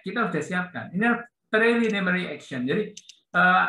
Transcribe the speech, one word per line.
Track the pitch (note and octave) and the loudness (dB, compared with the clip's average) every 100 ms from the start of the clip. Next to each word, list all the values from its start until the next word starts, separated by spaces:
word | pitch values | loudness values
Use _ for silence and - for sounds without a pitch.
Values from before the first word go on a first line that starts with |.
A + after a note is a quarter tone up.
| F#3+ | -8
kita | A3+ G3+ | -4 -2
sudah | E3+ | -2
siapkan. | - F3+ F3+ B2 - F3 | -4 -4 -6 -10 -8 0
Ini | |
adalah | A#3 A#3 - _ _ | 0 0 -4 _ _
preliminary | A3 A3+ A#3 A3+ G3+ F#3 F3+ F3 | 2 4 4 2 0 0 -2 -4
action. | D3 - C3 | -10 -10 -6
Jadi, | B2 F3 - - - - _ F3+ | -2 -2 -4 -10 -20 -20 _ 2
eh, | F3+ F#3 | 4 4